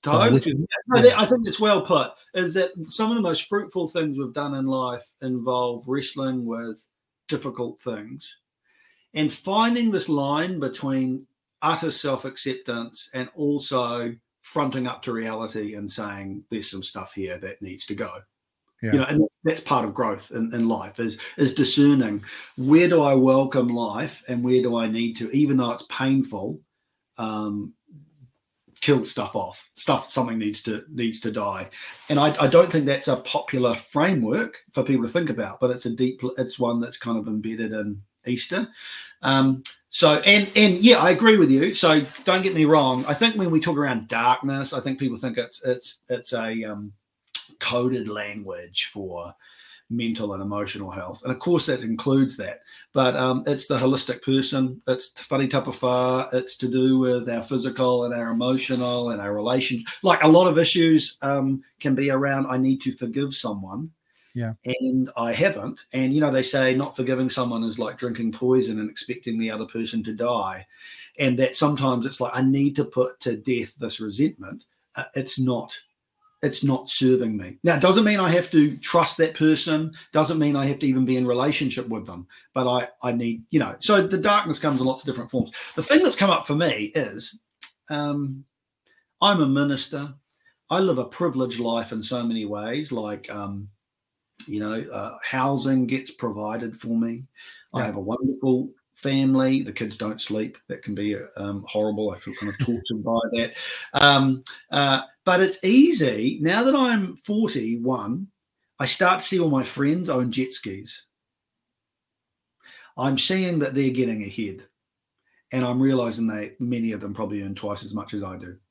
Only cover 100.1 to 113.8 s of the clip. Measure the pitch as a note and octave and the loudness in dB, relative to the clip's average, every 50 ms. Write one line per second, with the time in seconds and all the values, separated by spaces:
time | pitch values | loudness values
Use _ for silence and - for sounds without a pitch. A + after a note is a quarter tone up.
100.1 | A2 - - - G#2 G#2+ A2 - - - _ _ B2 - - - G#2 F#2+ G#2 G#2 | -6 -6 -6 -4 -2 -4 -4 -4 -8 -16 _ _ -12 -10 -8 -8 -6 -4 -4 -4
101.1 | G#2 F#2+ - - - G#2 G2+ G2+ G2+ G2+ G2 - - G#2+ G#2+ G#2+ G#2 G#2 G#2+ G#2 | -4 -6 -8 -12 -12 -10 -8 -8 -8 -8 -10 -4 -2 0 0 0 0 -2 -2 -4
102.1 | F#2+ - - - F#2+ - G#2+ G#2 G2+ - C3 A#2+ A#2 A2+ - - A#2 G#2+ G#2 A2+ | -4 -6 -10 -12 -10 -8 -8 -8 -4 -4 -2 -2 -2 -4 -4 -6 -8 -6 -2 0
103.1 | A2+ A2+ A2+ G#2+ A2+ A#2 A#2 A#2 - - - - - - - - - C#3+ C#3+ C#3+ | 0 0 0 0 -2 -2 -2 -4 -6 -10 -12 -10 -10 -12 -12 -6 0 4 6 6
104.1 | C#3+ C3+ C3+ C3+ C3 B2+ - - - - - _ - C#3+ C#3+ C#3 C3+ C3 - - | 6 6 4 4 2 0 -4 -10 -10 -10 -12 _ -2 0 2 2 2 0 -2 -8
105.1 | _ _ _ F#3 F3+ F3+ F#3+ F#3 F#3 - - F#3+ A3 C4 C#4+ F4 D#4+ A3 D#3 C3 | _ _ _ 2 4 4 4 2 0 -2 0 4 8 8 8 8 6 2 2 2
106.1 | A2 G#2+ A2 C3 C3 - D3 D#3+ F#3 A3 A#3+ C4+ C4+ C#4 C4 B3 A#3 G#3+ F#3+ F3+ | 2 0 -2 -2 -2 0 0 2 2 4 4 4 4 4 4 2 2 0 0 -2
107.1 | - - _ - G#3 G#3+ A3+ - - C3+ A2 A2 A#2 A#2+ A#2 B2+ B2+ A#2+ G2+ G2+ | -8 -12 _ -4 0 0 0 0 0 -2 -2 -2 -4 -2 -2 -2 -2 -2 -4 -6
108.1 | B2 D#3+ G3 - _ _ _ _ _ _ _ _ _ _ C#3 C3 - - F#3+ F3+ | -6 -6 -8 -10 _ _ _ _ _ _ _ _ _ _ -2 -2 2 2 4 2
109.1 | F#3 F3+ - - F#3+ F#3 E3+ D#3+ C#3+ C3 B2+ - - C#3 C#3 C#3+ D#3 F3+ F3+ D#3+ | 4 2 0 0 0 2 2 2 2 2 0 -2 -2 -2 0 0 0 0 -2 -2
110.1 | C#3+ B2+ B2+ B2 A2 B2+ C3 B2+ - - - G#2+ G2 G2 - - - - - _ | -2 0 -2 -2 -2 -4 -4 -4 -6 -10 -8 -10 -12 -12 -12 -14 -16 -16 -18 _
111.1 | _ _ _ _ _ _ _ _ _ _ _ _ _ _ _ _ _ _ _ _ | _ _ _ _ _ _ _ _ _ _ _ _ _ _ _ _ _ _ _ _
112.1 | _ _ _ _ _ _ _ _ _ _ _ - - - - - _ - B2+ C#3 | _ _ _ _ _ _ _ _ _ _ _ -20 -20 -20 -20 -20 _ -4 -2 0
113.1 | C3+ C3 - - F#3+ F#3+ F#3 F3+ F3 D#3 C#3+ C3 C3 C#3 | 0 0 0 0 0 0 0 0 0 0 0 0 0 0